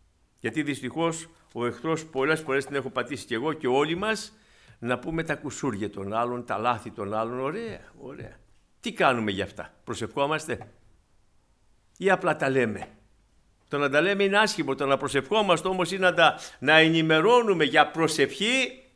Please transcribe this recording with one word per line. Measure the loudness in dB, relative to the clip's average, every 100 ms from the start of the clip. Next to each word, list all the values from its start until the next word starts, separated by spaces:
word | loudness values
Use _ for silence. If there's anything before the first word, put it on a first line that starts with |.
| _ _ _ _
Γιατί | -6 -4
δυστυχώς | -4 -6 -8 -2 -2 -4 -12 _ _
ο | -4 -4
εχθρός | -4 -4 -4
πολλές | -4 -2 0 0
φορές | 0 -2 -2
την |
έχω | -6 -4
πατήσει | -6 -6 -8 -6
κι |
εγώ | -4 -2
και | -2 0
όλοι | 2 0
μας, | -2 -2 -4 -8 -18 _ _ -20 _
να | -4 -4
πούμε | -2 -4
τα | -4 -6
κουσούρια | -8 -6 -4 -4 -6
των | -8 -6
άλλων, | -4 -4 -4
τα | -6 -4
λάθη | -2 -2 -8
των | -10 -6
άλλων. | -4 -4 -4
Ωραία, | -6 -6 -10 -14 -18 -18
ωραία. | -16 -14 -16 -18 _ _ _ _
Τι | -10
κάνουμε | 0 2 2 0
γι' | -2
αυτά; | -4 -8 -16 _
Προσευχόμαστε; | -12 -8 -6 -2 -2 -2 -4 -8 -10 _ _ _ _ _ _ _ _ _ _ _ _ _
Ή | 0
απλά | 2 2 0
τα | 2
λέμε; | 2 0 -2 -12 -18 _ _ _ _ _ _ _
Το | -2
να | 2
τα | 2
λέμε | 2 2
είναι | 2 4
άσχημο, | 2 0 -2
το | -2 0
να | 0
προσευχόμαστε | 2 -2 0 0 2 2 2
όμως | -2 -2
ή | 2
να | 2
τα, | 6 4 4 -10 -4
να | 4 6
ενημερώνουμε | 6 4 4 4 6 6 4 2
για | 4 4 4
προσευχή, | 2 0 2 0 2 0 0 -2 -6 _